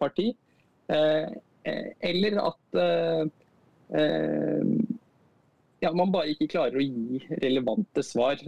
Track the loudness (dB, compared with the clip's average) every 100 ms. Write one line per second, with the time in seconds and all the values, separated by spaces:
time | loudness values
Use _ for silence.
0 | -4 0 -2 -2 _ _ _ _ -2 2
1 | 2 2 -2 -10 _ _ -6 -6 -8 -6
2 | -2 0 0 0 -2 -4 _ 0 2 2
3 | 0 0 -2 -6 _ _ _ _ -6 0
4 | 2 0 0 0 0 0 2 0 0 -4
5 | _ _ _ _ _ _ _ -4 -2 2
6 | 2 2 0 -2 0 0 0 0 -2 -2
7 | -4 -6 -6 -2 0 0 0 -2 -2 -4
8 | -2 0 0 0